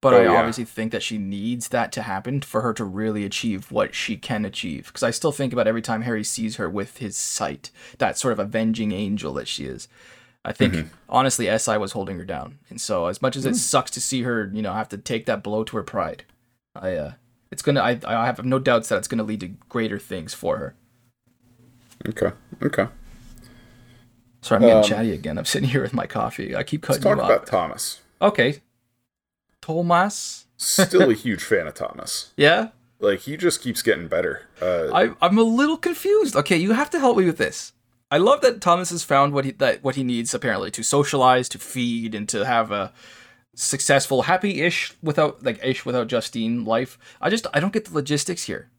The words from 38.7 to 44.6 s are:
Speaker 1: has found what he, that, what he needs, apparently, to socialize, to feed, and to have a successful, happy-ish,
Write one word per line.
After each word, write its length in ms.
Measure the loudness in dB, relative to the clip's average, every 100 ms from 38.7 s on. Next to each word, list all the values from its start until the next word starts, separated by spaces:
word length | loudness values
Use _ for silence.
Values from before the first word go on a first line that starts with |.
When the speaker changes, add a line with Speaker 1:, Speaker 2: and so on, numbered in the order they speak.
| 4 2
Speaker 1:
has 140 | -6
found 300 | 2 4 4
what 100 | 2
he, 60 | -2
that, 320 | 0 2 2
what 100 | 0 -2
he 60 |
needs, 300 | -2 -2 -2
apparently, 360 | -2 -2 -2 -4
to 120 | -4
socialize, 680 | 0 2 4 6 6 6 4
to 80 | -8
feed, 560 | -10 -4 -2 -2 -4
and 140 | -6 -4
to 140 | -2 2
have 240 | 2 2
a 200 | -2 -4 _ -20 -20 -20 _ _
successful, 680 | -8 -4 -2 4 2 4 0
happy-ish, 720 | 2 2 2 0